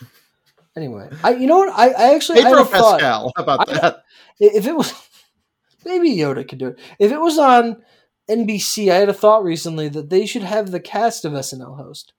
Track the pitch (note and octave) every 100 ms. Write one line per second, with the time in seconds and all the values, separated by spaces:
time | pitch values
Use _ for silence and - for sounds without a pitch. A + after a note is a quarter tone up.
0 | B2 _ _ _ _ _ _ - D3 G#2
1 | F#2+ D#3 F#3 B3 C4 F4 G4 G3 B3 B3
2 | A#3+ D4+ - A3+ C4 C4 C4 F#3+ F3 E3+
3 | C#3 A2+ A#2+ F3 D3+ C3+ D#3 D3+ E3+ -
4 | _ _ _ - G#3 G#3 G#3 E4 - -
5 | _ _ _ _ _ _ _ _ E4+ F4+
6 | E4+ G3 D3 C#3 C3+ C3 B2+ - - -
7 | G3+ D4 E4 D#4 C#4 A#3+ A#3 A3 _ _
8 | _ _ - A3+ G#3+ G#3 - - G3+ F3+
9 | G3+ - G#3+ A3 F#3 E3 E3+ D#3+ D3+ D3
10 | D3 F#3 G#3 A#3+ F#3 G#3+ G3 F3 - G3+
11 | A3+ A3+ D#3+ C#3+ C3 C3 B2+ C#3 D#3 D3+
12 | -